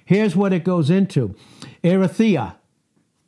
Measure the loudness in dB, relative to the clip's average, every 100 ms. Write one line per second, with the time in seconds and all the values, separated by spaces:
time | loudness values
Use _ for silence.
0 | 0 0 2 0 0 -2 -2 0 2 2
1 | 0 -2 -4 -8 -20 -20 -20 -4 0 2
2 | 0 0 0 0 -4 -14 _ _ _ _
3 | _ _